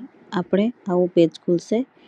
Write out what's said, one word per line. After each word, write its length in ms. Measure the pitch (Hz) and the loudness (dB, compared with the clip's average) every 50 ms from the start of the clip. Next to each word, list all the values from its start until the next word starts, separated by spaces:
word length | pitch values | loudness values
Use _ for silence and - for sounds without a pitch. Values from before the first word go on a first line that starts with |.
| 247 - _ _ - - | -4 -10 _ _ -16 -10
આપણે 420 | - 190 175 - - 190 208 233 - _ - | -8 -8 -4 -2 0 0 0 -2 -4 _ -6
આવું 200 | - 180 180 180 | -4 0 0 0
પેજ 220 | 175 - 175 170 156 - - _ | 2 2 2 2 2 2 -4 _
ખુલશે. 400 | - 175 165 - - 220 226 262 - _ _ - | -2 -2 -2 -2 -2 -4 -4 -4 -6 _ _ -20